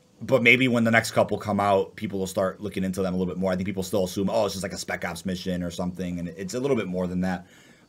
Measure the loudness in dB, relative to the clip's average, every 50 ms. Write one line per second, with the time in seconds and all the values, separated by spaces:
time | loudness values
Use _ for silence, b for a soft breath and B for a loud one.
0 | _ _ _ -10 -2 2 2 6 8 8 8 8 6 4 4 4 4 4 4 4
1 | 4 4 4 2 2 4 2 -4 -2 -2 0 2 4 4 4 4 2 0 -4 -8
2 | -8 -6 -4 -4 -4 -2 -2 0 0 -2 -2 -6 -8 -8 -4 -4 -4 -2 -2 -2
3 | -2 -2 0 0 -2 -2 -2 -2 0 0 0 0 -2 -4 -4 -4 -4 -2 0 0
4 | 0 0 0 -2 -2 0 2 0 0 0 -2 -4 -6 -6 -6 -8 -8 -6 -6 -6
5 | -6 -6 -8 -6 -6 -6 -6 -4 -4 -4 -4 -4 -4 -6 -6 -6 -6 -6 -4 -6
6 | -6 -6 -6 -6 -8 -8 -10 -10 -10 -8 -6 -4 -2 0 0 0 -2 -2 -4 -4
7 | -2 -2 -2 -2 -2 -2 -2 -4 -8 b b b b b b b b